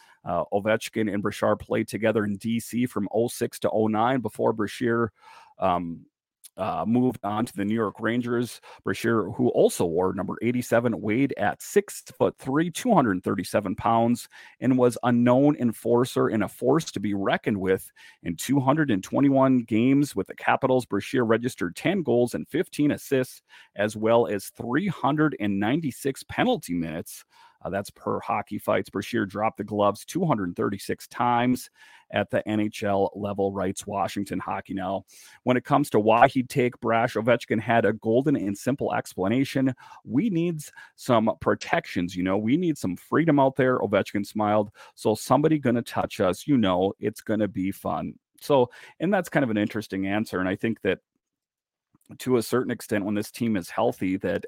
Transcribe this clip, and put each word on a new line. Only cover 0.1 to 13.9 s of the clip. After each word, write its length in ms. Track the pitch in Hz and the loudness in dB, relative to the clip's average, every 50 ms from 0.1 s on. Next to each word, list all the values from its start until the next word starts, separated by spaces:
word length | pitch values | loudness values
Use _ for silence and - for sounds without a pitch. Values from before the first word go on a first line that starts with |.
| _ _ - | _ _ -8
Uh, 180 | - 90 85 80 - - | -4 -4 -2 -2 -2 -2
Ovechkin 600 | 101 98 107 110 113 - - - 113 110 104 92 | -2 0 0 0 0 -2 -4 -4 -2 -2 -2 -2
and 100 | 104 101 | -2 -4
Brashear 340 | 104 98 - - 107 104 | -4 -2 0 0 0 0
played 300 | - - - 110 113 113 | 0 -2 -4 -4 -4 -2
together 380 | - - 101 107 113 110 113 104 | -4 -4 -2 -2 0 0 0 0
in 140 | 104 101 95 | -2 -4 -4
D 200 | - 113 113 117 | -4 -4 -4 -4
C 280 | - - - 120 123 | -4 -4 -4 -2 -2
from 220 | 123 - 107 104 - - | -2 -2 -4 -4 -2 0
oh 160 | 110 117 123 | 0 0 -2
six 320 | - - 117 113 - - | -2 -4 -6 -6 -4 -4
to 100 | - - | -4 -2
oh 160 | - 110 110 | 0 0 0
nine 340 | 110 107 107 113 123 135 131 | 2 2 2 2 2 0 0
before 320 | 104 107 - - 117 120 113 | -2 -4 -4 -2 0 0 0
Brashear, 580 | 113 104 101 - - 127 117 117 117 117 107 - _ - - - - - - _ - | 0 -2 -6 -4 -4 -2 0 0 0 0 -2 -4 _ -20 -20 -20 -20 -20 -20 _ -2
um, 460 | 95 95 90 87 87 85 82 87 - _ _ _ _ _ _ _ - - _ | 0 0 0 0 -2 -6 -8 -12 -14 _ _ _ _ _ _ _ -20 -20 _
uh, 280 | - 95 - 87 80 82 | -8 -6 -4 -4 -4 -2
moved 320 | 104 117 123 127 127 113 - - | 0 2 2 2 2 0 -2 -4
on 200 | 101 104 107 120 | -4 -4 -4 -4
to 80 | - - | -4 -4
the 100 | - 101 | -4 -4
New 100 | 104 110 | -2 0
York 240 | 117 110 98 - - | 0 -2 -2 -4 -4
Rangers. 640 | 110 110 117 123 117 120 123 120 123 110 - - - - - - _ | -4 -2 -2 -2 -2 -2 -2 -2 -2 -4 -8 -14 -20 -20 -20 -8 _
Brashear, 480 | 117 117 - - 117 117 110 92 87 - | -4 -4 -2 0 0 2 2 0 -2 -2
who 140 | - 127 120 | 0 0 2
also 360 | - 127 185 - - - 98 | 4 4 2 2 2 0 -2
wore 300 | 87 80 87 92 95 92 | 0 2 2 0 0 0
number 220 | 90 92 95 90 - | -2 -4 -6 -6 -4
eighty-seven, 580 | - 120 123 123 120 - 120 117 120 120 107 - | -2 -2 -2 -2 0 2 2 2 2 2 -2 -2
weighed 360 | 104 107 104 127 139 127 - | -2 -2 0 0 0 0 -2
at 240 | - 101 92 73 - | -2 -2 -2 -2 -4
six-foot-three, 1080 | - - - 202 202 - - - - - - - - 92 - - - 131 131 151 170 175 | -8 -2 0 0 0 0 -4 -16 -16 -18 -2 0 0 0 0 -2 -6 -2 0 0 0 -2
two 240 | - - - 254 214 | -4 -4 0 4 4
hundred 280 | 170 131 113 92 90 - | 4 6 4 2 0 0
thirty-seven 520 | 107 107 98 90 - - 110 101 92 - | -2 -2 -2 -2 -2 -2 -2 0 -2 -4
pounds, 540 | - - 113 | -2 0 2